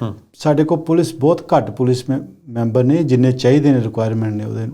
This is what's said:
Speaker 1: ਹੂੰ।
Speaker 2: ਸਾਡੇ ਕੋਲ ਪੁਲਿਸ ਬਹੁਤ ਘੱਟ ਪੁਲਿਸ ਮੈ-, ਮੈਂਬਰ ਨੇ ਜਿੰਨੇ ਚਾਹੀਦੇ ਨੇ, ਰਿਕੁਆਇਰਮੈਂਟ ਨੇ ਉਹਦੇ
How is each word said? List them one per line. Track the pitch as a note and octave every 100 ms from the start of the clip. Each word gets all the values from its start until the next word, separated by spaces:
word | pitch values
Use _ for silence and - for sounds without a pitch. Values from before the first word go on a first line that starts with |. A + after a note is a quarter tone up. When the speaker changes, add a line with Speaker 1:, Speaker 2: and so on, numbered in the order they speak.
Speaker 1:
ਹੂੰ। | A2+ G2+ _
Speaker 2:
ਸਾਡੇ | _ D#3 D3
ਕੋਲ | D#3 E3
ਪੁਲਿਸ | D#3+ E3 E3 -
ਬਹੁਤ | C#3+ F3 - D3+
ਘੱਟ | A2
ਪੁਲਿਸ | G2+ B2+ B2+ -
ਮੈ-, | C3+ - - C#3
ਮੈਂਬਰ | A#2 A#2 A#2+
ਨੇ | B2+ D#3+
ਜਿੰਨੇ | D3+ B2+ B2+
ਚਾਹੀਦੇ | B2+ B2 C#3+ C#3+
ਨੇ, | C3
ਰਿਕੁਆਇਰਮੈਂਟ | A2 A2+ A2 A2+ A2
ਨੇ | G#2+ G#2+
ਉਹਦੇ | A2 A2+